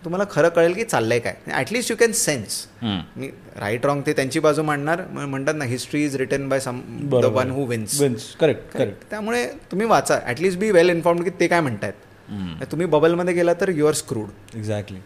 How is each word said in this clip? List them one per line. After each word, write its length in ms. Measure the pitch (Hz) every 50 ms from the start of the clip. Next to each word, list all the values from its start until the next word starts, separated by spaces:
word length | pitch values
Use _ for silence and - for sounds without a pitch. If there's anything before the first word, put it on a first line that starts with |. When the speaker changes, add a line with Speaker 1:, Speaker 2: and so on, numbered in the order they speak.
| -
Speaker 1:
तुम्हाला 220 | 165 170 185 202 196
खरं 180 | - 156 151 170
कळेल 240 | 165 170 165 170 175
की 100 | 202 233
चाललंय 360 | 226 - 135 113 110 120 120
काय. 160 | - 101 90 - - -
At 200 | - 151 165 -
least 180 | 202 247 233
you 100 | - 233
can 160 | 214 233 226
sense. 560 | 208 - - - 156 127 101 - - - - - - -
Speaker 2:
हम्म. 380 | - 113 101 90 78 - - -
Speaker 1:
मी 80 | 131 135 - - - - -
राईट 300 | 101 104 101 113 123 117
रॉंग 160 | 143 143 143 135 151
ते 60 | 147
त्यांची 260 | - 135 135 123 156
बाजू 240 | 151 156 147 143 156
मांडणार. 380 | 151 147 143 143 151 165 175 185 -
म-, 80 | 139 135
म्हणतात 340 | 143 143 135 135 135 147 156 156
ना, 80 | 143
history 440 | 123 123 127 - - - 147 147 147
is 40 | 135
written 300 | 135 131 113 - 139 139
by 140 | 135 135 135
some, 180 | 131 131 123
the 340 | 123 - - 117 117 147 143
Speaker 2:
बरोबर. 340 | 135 123 120 127 110 131 127
Speaker 1:
one 80 | 131
who 100 | 131 135
wins. 220 | 143 120 120 113 110
Speaker 2:
Wins. 260 | 101 - 143 143 139
Correct, 340 | 120 110 - - - - 160
Speaker 1:
Correct. 300 | 156 123 - - - -
Speaker 2:
correct. 360 | - 131 110 95 - - -
Speaker 1:
त्यामुळे 380 | - 214 214 214 233 240 240 254
तुम्ही 400 | - - - - - 180 220 233
वाचा. 320 | 208 147 - - 156 123 82 -
At 100 | 123 -
least 180 | 165 196 185 175
be 100 | 208 220
well 180 | 202 170 170 180
informed 340 | 175 170 156 175 170 175 170
की 60 | 185
ते 180 | 175 175 175 170
काय 140 | 175 170
म्हणतायत. 320 | 160 135 117 101 - 104 95 - - - - - - -
Speaker 2:
हम्म. 340 | 104 104 95 87 82 80 135 -
Speaker 1:
तुम्ही 160 | - 151 175 180
बबलमध्ये 460 | 156 151 151 165 170 175 180 175 180
गेला 200 | 175 175 170 175
तर 160 | 170 196 185
you 140 | 185 147 147
are 120 | 151 151
screwed. 640 | 143 - - 139 113 104 101 - - - - - 113
Speaker 2:
Exactly. 380 | 107 107 107 104 101 - 98 95 92